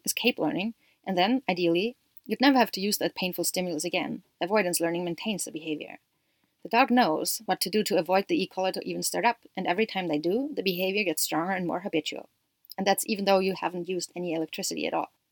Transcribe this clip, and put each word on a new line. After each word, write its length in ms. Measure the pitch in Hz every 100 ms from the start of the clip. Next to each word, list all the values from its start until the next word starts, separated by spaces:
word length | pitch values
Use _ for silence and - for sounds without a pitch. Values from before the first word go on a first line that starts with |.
| -
escape 340 | - 247 -
learning, 340 | 156 160 214 - _ _ -
and 120 | 180
then, 260 | 190 262 -
ideally, 460 | 180 170 170 220 - _ _ -
you'd 160 | 214
never 160 | 269 262
have 140 | 214
to 100 | -
use 160 | 202 202
that 180 | 170 -
painful 280 | 185 175
stimulus 400 | 170 - 180 156
again. 400 | 180 180 156 - - -
Avoidance 380 | 175 214 180 170
learning 240 | 165 170
maintains 420 | 175 165 220 190 -
the 60 |
behavior. 480 | 160 160 151 - - _ _ _ _ _ _
The 60 | -
dog 200 | 233 262
knows 520 | 247 202 156 - - 220
what 140 | 185
to 80 | 190
do 140 | 214
to 140 | 208 185
avoid 300 | 170 190 196
the 120 | 170
e-collar 300 | 185 - 190
to 180 | 185 -
even 140 | 175
start 220 | 175 175 220
up, 140 | 233 - -
and 100 | 175
every 180 | 175 226
time 220 | 190 175
they 100 | 151
do, 320 | 170 220 285
the 100 | 202
behavior 400 | 190 175 190 196
gets 180 | 190 156
stronger 300 | - 156 175
and 160 | 185 175
more 140 | 170
habitual. 480 | 196 160 - - - _ _ _ - -
And 100 | 202
that's 180 | 196 -
even 200 | 202 202
though 140 | 196
you 140 | 190
haven't 360 | 185 175 180 175
used 240 | 180 - 175
any 180 | 175
electricity 540 | 160 160 - 185 160 147
at 60 |
all. 180 | 165 - _ _